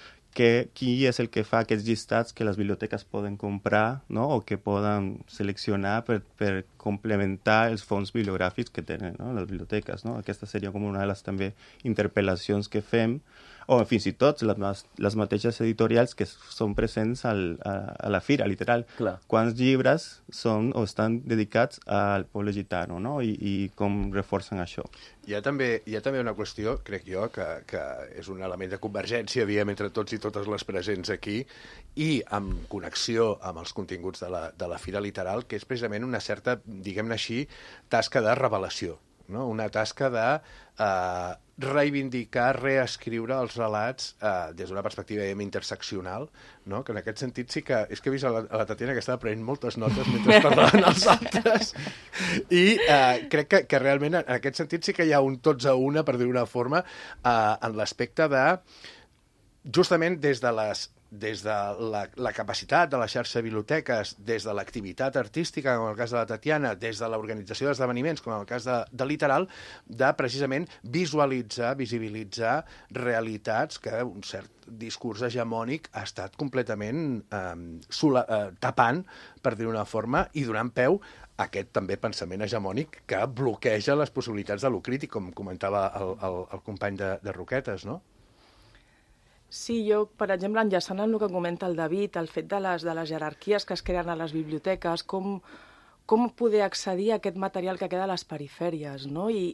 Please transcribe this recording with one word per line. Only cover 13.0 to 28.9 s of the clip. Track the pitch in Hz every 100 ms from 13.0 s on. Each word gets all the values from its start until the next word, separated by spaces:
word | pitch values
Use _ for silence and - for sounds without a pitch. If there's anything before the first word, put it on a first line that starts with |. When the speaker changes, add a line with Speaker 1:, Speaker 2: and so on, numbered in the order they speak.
| 113 135 - - - -
Speaker 1:
o | - 127 107
fins | 110
i | 98
tot | - 135 151
les | 110 98
mas-, | 98 98 - -
les | 101 107
mateixes | 101 104 117 113
editorials | 113 110 113 117 127
que | - 101
s-, | - -
són | - 110 101
presents | 110 - 110 127
al, | 120 104 90 85
a, | 101 98 101 -
a | 104
la | 95
fira, | - 143
literal. | 101 95 - 120 120 -
Speaker 2:
Clar. | 110 92
Speaker 1:
Quants | - 113 117 117
llibres | 127 131 127 156 - - -
són | - 117 107 117
o | -
estan | 104 - 110 117
dedicats | 135 113 104 113 120 - -
al | 101 101 101 92
poble | 104 104
gitano, | 101 98 90 90 85
no? | 110 147
I, | 117
i | 104 101 98 98
com | - 104 101 98
reforcen | 98 95 95 - 98
això. | 87 - - - - -
Speaker 3:
Hi | -
ha | 104
també, | 117 139 127 110 -
hi | 107
ha |
també | 135 135
una | 117 104
qüestió, | 104 - 107 135
crec | - 98 -
jo, | 92 117
que, | - 85 80
que | - 92 69 64 69 -
és | 98
un | 95
element | 92 90 92
de | 98
convergència, | 107